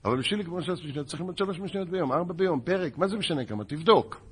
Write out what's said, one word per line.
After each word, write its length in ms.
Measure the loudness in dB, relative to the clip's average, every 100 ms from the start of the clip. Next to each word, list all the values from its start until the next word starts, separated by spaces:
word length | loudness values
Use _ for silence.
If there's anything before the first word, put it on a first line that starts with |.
אבל 140 | 2 2
בשביל 220 | 2 -2
לגמור 200 | -2 -4
שס 240 | -4 -4
משניות, 220 | -4 -6 -6
צריך 140 | -6
ללמוד 180 | -6 -2
שלוש 200 | -2 -2
משניות 300 | -4 -4 -4
ביום, 240 | 0 2
ארבע 200 | 2 0
ביום, 280 | 0 2 2
פרק, 380 | 2 0 0 0
מה 100 | 0
זה 80 | 0
משנה 280 | 0 -2
כמה? 200 | -2 -4
תבדוק. 560 | -4 -2 6 6 6 -8 -16